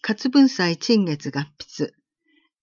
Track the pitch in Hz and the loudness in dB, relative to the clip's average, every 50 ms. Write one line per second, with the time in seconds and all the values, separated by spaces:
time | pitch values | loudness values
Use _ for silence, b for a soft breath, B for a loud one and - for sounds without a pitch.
0 | - - 214 - - 262 254 285 269 262 - - 185 170 165 - - - 233 214 | -6 -6 -4 -4 -4 0 4 4 4 4 4 0 -2 -2 -2 -2 0 2 2 2
1 | 196 165 151 147 - 147 - 143 143 - _ - - - - - 147 - - _ | 2 0 -2 -6 -6 -6 -6 -6 -6 -8 _ -18 -20 -16 -10 -8 -8 -8 -8 _
2 | _ _ _ _ _ _ _ _ _ _ _ _ | _ _ _ _ _ _ _ _ _ _ _ _